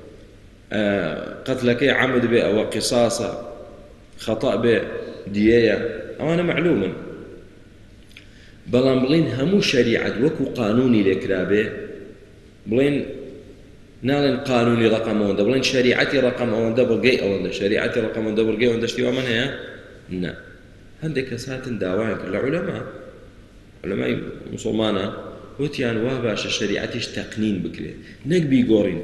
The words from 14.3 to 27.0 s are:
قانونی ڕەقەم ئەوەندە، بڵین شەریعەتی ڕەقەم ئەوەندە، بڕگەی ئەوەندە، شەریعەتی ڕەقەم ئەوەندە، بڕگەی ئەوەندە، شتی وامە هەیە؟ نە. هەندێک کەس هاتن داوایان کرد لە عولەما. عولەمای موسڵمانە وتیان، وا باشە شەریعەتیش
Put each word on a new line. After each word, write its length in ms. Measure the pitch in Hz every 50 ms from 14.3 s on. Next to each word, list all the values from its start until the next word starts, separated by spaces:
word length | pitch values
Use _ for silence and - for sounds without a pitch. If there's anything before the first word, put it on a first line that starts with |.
| 127 123 - 131
قانونی 380 | 127 120 117 120 120 117 113 110 107
ڕەقەم 240 | 110 - 113 107 104
ئەوەندە، 220 | 104 101 98 101 101
بڵین 180 | 107 131 135 127 -
شەریعەتی 480 | - 131 123 123 117 - 139 - 139 135 123
ڕەقەم 240 | 123 123 - 123 117 104
ئەوەندە، 280 | 113 113 113 113 123 123 113
بڕگەی 260 | 113 104 104 127 127 - -
ئەوەندە، 280 | 98 98 95 92 90 - -
شەریعەتی 400 | 101 98 107 73 - 117 117 123 110
ڕەقەم 200 | 107 - 113 110
ئەوەندە، 180 | 110 107 107 113 110
بڕگەی 200 | 110 107 123 120
ئەوەندە، 180 | 117 113 117 113
شتی 120 | - 120 123
وامە 160 | 123 123 131 127 127
هەیە؟ 160 | 113 113 127 143 - - - - - - - - - - - - 90 92 90
نە. 100 | 78 - - - - - - - - - - - - - - 156
هەندێک 240 | 160 147 131 123 -
کەس 140 | 120 113 - 135
هاتن 260 | 131 127 - 135 117 101
داوایان 400 | 98 90 90 104 113 110 95 85
کرد 120 | - 90 95
لە 40 | 101 -
عولەما. 360 | 135 151 175 - 175 127 107 123 - - - - - - - - - - - - - - - - - - - -
عولەمای 320 | 87 101 117 127 127 120 113 - - - - - - 117
موسڵمانە 540 | - - 110 110 110 110 107 101 95 98 104 - - - - - - - - - -
وتیان، 360 | 139 151 - - 131 117 117 110 110
وا 100 | 127 135 127 120
باشە 260 | 113 104 101 - 98 - -
شەریعەتیش 480 | 113 98 101 - - 110 - 117